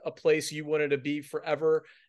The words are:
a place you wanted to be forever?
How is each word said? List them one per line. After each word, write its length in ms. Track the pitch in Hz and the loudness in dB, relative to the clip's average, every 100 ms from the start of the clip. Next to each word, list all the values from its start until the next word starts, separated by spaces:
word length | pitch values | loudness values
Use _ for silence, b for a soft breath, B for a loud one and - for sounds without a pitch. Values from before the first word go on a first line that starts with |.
a 80 | 160 | -6
place 400 | - 165 156 151 | -2 2 2 0
you 140 | 151 151 | -8 -2
wanted 240 | 156 147 | 0 0
to 80 | 143 | 0
be 240 | 135 147 | -2 -6
forever? 640 | 139 151 160 147 160 156 b b | -6 -8 -4 0 2 2 b b